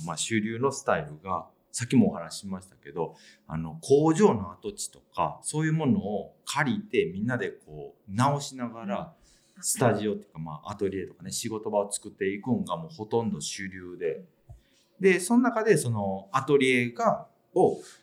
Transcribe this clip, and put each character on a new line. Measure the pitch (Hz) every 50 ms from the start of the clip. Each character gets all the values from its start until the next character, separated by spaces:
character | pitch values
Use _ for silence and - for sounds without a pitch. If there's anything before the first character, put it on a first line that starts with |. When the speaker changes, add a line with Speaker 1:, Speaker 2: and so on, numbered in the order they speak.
| 78
Speaker 1:
ま | 85 80
あ、 |
主 | 78 - - 113 110
流 | 104 110 113 113
の | 131 139
ス | 135 - -
タ | - 101 82
イ | 76
ル | 73 76 -
が、 | 95 95 92 80 - - _ _ _ _
さ | - - 120
っ |
き | - 139
も | 123 104 95
お | -
話 | 87 82 80 -
し | -
し | -
ま | 98 95 90
し | 90 -
た | _
け | _ - 71
ど、 | 73 85 80 73 - - - - - _ _
あ | - 78
の、 | 80 82 80 78 -
工 | - - 139 147 156 160 160
場 | 165 214 185 131
の | 104 92 85
跡 | 87 - - 104 101
地 | - - -
と | - -
か、 | _ _ - - 85 76 71 -
そ | - - - 151
う | 160
い | 156
う | 156
も | 160 156
の | 135 104 -
を | - 101 104 98 - - _ _ -
借 | - - 147 151 127 110
り | 104
て、 | - - - 110 98 85
み | 90 98
ん | 110
な | 123 127
で | 113 98 85
こ | - - _ - 76 76 71 - - _ _
う、 | - 95
直 | 107 131 143 147 143
し | 143 - 135
な | 127 123 117
が | 110 113 113
ら、 | 98 117 92 85 - - _ _ _ _ _ _ _ _
Speaker 2:
う | -
ん。 | -
Speaker 1:
ス | - - -
タ | 127 117 104
ジ | 101 104
オ | 107 101
っ |
て | 101 -
い | _
う | -
か、 |
ま | 80 80 78 76 76 -
あ、 | 92 104
ア |
ト | 98 101
リ | 95 95 95
エ | 87
と | 78 -
か | - -
ね、 | -
仕 | - - - 110
事 | 110 107 107 110
場 | 104 104
を | 101 101
作 | - - - 104
っ |
て | - - 101 98
い | 98 104
く | - 131
ん | 120 98 90
が | 87 90
も | 82 82 80
う |
ほ | - - 107
と | - - 117 113
ん | 107
ど | 92 76
主 | 76 - - - 98
流 | 95 92 92 92 90 90
で。 | 90 87 80 - - - _ _ _ _ - - - _ _ _ _ _ _ _ -
で、 | 185 190 180 175
そ | 180 - 233
の | 240
中 | 254 233 233 220 220
で | 226 190
そ | 147 127 120
の | 113 107 101 98 95 95 - -
ア | - 135 123
ト | 151 143 135
リ | 131 131
エ | 127 123 120 120
が、 | 120 - 226 208 - - - - _ _ _ _ -
を | 185 170 113 - - - - - -